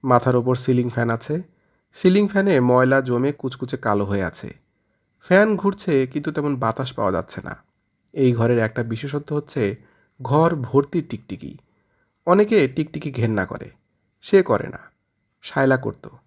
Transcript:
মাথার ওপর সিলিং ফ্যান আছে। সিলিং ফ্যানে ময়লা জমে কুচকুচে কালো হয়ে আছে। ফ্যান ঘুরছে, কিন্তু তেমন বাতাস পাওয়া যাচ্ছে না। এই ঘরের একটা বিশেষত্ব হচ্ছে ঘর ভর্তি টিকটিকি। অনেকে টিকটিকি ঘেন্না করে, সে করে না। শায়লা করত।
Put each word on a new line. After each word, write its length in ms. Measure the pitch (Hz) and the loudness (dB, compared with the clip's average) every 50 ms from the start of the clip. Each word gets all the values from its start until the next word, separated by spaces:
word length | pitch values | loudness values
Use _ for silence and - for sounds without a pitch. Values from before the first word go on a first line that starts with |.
| - | 2
মাথার 320 | 135 127 120 - 131 123 | 4 4 4 4 4 0
ওপর 200 | 123 117 123 127 | 2 2 0 -2
সিলিং 340 | 123 - - 131 123 123 123 | -2 0 0 0 0 0 -2
ফ্যান 200 | 113 - 117 117 | -2 -2 -2 -2
আছে। 320 | 117 117 - - 147 165 185 _ _ _ _ _ _ _ _ _ _ | -2 -4 -4 -6 -8 -8 -8 _ _ _ _ _ _ _ _ _ _
সিলিং 340 | - - 185 180 202 208 196 | 0 2 4 4 4 2 2
ফ্যানে 320 | 202 202 196 202 185 135 | 0 0 2 4 4 4
ময়লা 420 | 123 123 123 127 127 127 131 135 | 4 4 4 4 4 4 4 2
জমে 300 | 131 127 123 120 127 139 | 2 0 -2 0 0 -2
কুচকুচে 460 | 143 - - 135 123 - - 123 - 127 | -4 -4 -8 -10 -8 -8 -10 -8 -8 -6
কালো 280 | - 117 104 101 101 | -2 -2 0 0 0
হয়ে 180 | 98 101 101 95 | -2 -2 -2 -4
আছে। 360 | 85 - - - - - _ _ _ _ _ _ _ _ _ _ _ _ _ | -4 -6 -10 -16 -16 -16 _ _ _ _ _ _ _ _ _ _ _ _ _
ফ্যান 360 | _ - 180 190 208 220 214 | _ 2 4 4 4 4 2
ঘুরছে, 520 | - 190 196 196 - - - 160 135 131 131 | 0 -2 -4 -4 -4 -4 0 0 0 0 0
কিন্তু 240 | 131 147 143 156 | -4 -6 -6 -4
তেমন 240 | 147 156 147 147 143 | -6 -4 -4 -4 -4
বাতাস 380 | 127 117 113 113 - 131 127 - | -2 -2 -4 -2 -2 -6 -8 -6
পাওয়া 180 | - 110 98 | -4 -2 -2
যাচ্ছে 300 | 95 85 87 - - - - | -2 -2 -4 -6 -10 -12 -12
না। 200 | - - - _ _ _ _ _ _ _ _ _ _ _ | -12 -14 -14 _ _ _ _ _ _ _ _ _ _ _
এই 200 | 170 135 127 123 | 0 2 2 2
ঘরের 260 | 113 113 117 123 117 | 2 2 2 2 2
একটা 240 | 113 110 113 123 120 | 0 0 -2 -4 -6
বিশেষত্ব 520 | 117 113 110 - 143 139 147 143 - 151 | -6 -6 -8 -8 -8 -8 -8 -8 -6 -6
হচ্ছে 400 | 147 143 - - 143 113 98 101 - - _ _ _ _ _ _ _ | -6 -6 -6 -4 -2 -2 -2 -4 -6 -14 _ _ _ _ _ _ _
ঘর 340 | 131 117 135 151 160 170 175 | -6 0 2 4 4 2 2
ভর্তি 460 | 151 127 - - 135 139 - - 175 | -2 -6 0 2 2 2 2 -2 -6
টিকটিকি। 560 | 151 165 - - - _ - - - - - - _ _ _ _ _ _ _ _ _ _ _ _ _ | -6 -6 -10 -12 -10 _ -14 -12 -12 -16 -16 -18 _ _ _ _ _ _ _ _ _ _ _ _ _
অনেকে 420 | - 175 196 214 208 226 214 151 131 | 2 4 4 4 4 4 2 2 2
টিকটিকি 440 | 131 - 151 151 - 156 151 151 | 0 -4 -6 -6 -6 -10 -10 -8
ঘেন্না 340 | 131 127 113 117 110 104 92 | -4 -2 -2 0 0 0 -2
করে, 260 | 92 - - - - - _ _ _ _ _ _ _ _ _ | -4 -6 -12 -14 -16 -20 _ _ _ _ _ _ _ _ _
সে 220 | - - - 196 180 | -8 4 4 4 6
করে 240 | - 117 101 - - | 6 0 0 0 -6
না। 120 | - - - - _ _ _ _ _ _ _ _ _ _ | -12 -16 -20 -20 _ _ _ _ _ _ _ _ _ _
শায়লা 360 | _ - - 151 139 131 131 127 | _ -8 -2 0 2 2 2 2
করত। 300 | 131 113 107 - - - - - _ | 0 -6 -10 -10 -16 -20 -20 -20 _